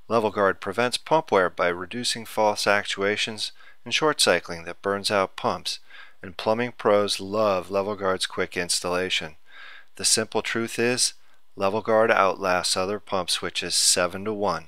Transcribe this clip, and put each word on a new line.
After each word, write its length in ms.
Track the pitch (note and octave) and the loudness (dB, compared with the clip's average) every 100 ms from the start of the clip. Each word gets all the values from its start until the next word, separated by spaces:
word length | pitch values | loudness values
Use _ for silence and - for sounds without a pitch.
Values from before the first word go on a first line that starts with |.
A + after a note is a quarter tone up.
| - | -2
Level 200 | A2+ G#2+ | 0 0
Guard 300 | G2+ G2 F#2 | 2 2 0
prevents 380 | G2+ F#2+ B2 - | -4 -2 -2 -2
pump 340 | - D#3 - | 0 0 2
wear 180 | G2+ F2 | 2 2
by 200 | - F2+ | 2 0
reducing 560 | F2 F2+ A#2+ A#2+ - A2 | 0 -6 -6 -4 -4 -4
false 420 | - G#2+ G#2 A2 | 2 2 4 2
actuations 840 | G2+ G2+ - G2 G#2 - G#2+ - - - - B2 | 2 0 -2 0 0 -4 -4 -8 -10 -18 -16 -4
and 80 | |
short 260 | - D#3 D3 | 0 2 4
cycling 460 | - F2 - E2+ E2 | 4 4 0 -10 -10
that 160 | E2+ | -6
burns 280 | G2 G2 F#2+ | -2 -2 2
out 280 | G#2 F#2+ - | 2 2 0
pumps, 420 | A#2+ F2+ - - - - - - | -2 -2 -4 -10 -12 -20 -20 -16
and 140 | F#2+ - | -14 -4
plumbing 380 | A2 A2 B2 | 0 0 -2
pros 480 | - A2+ G#2 G2+ - | 0 4 4 4 -2
love 500 | F#2+ G#2 G#2+ F#2 E2+ | -2 0 2 0 0
Level 240 | G2 G2 G2 | -2 -2 -2
Guard's 300 | G2 F#2 - | -2 0 -2
quick 320 | - F2+ F#2 | -4 -4 -4
installation. 800 | F2 - F2+ F2+ F#2 - E2 - - - - - - - | -2 -2 -2 -2 0 -2 -4 -12 -18 -18 -16 -18 -16 -4
The 80 | |
simple 380 | F#2+ - A2 A2 | 0 0 0 -2
truth 360 | - A#2 A2+ - | -2 -4 -4 0
is, 360 | A#2+ B2 - - - - - - | 0 2 -2 -4 -16 -20 -16 -2
Level 260 | G2 G#2+ | 0 0
Guard 300 | A#2 A2 A2+ | 2 4 6
outlasts 640 | G#2 G2 - F#2+ F2+ E2 F#2+ | 6 4 2 0 0 0 0
other 240 | F#2 G#2 | -2 -4
pump 300 | - F#2+ F2 | -2 -2 -2
switches 440 | - F2 - F2 | -2 -4 -6 -2
seven-to-one 920 | - - G2 F2+ F#2+ G2+ G#2 G2+ E2 | 2 4 4 2 -2 -6 -2 0 -2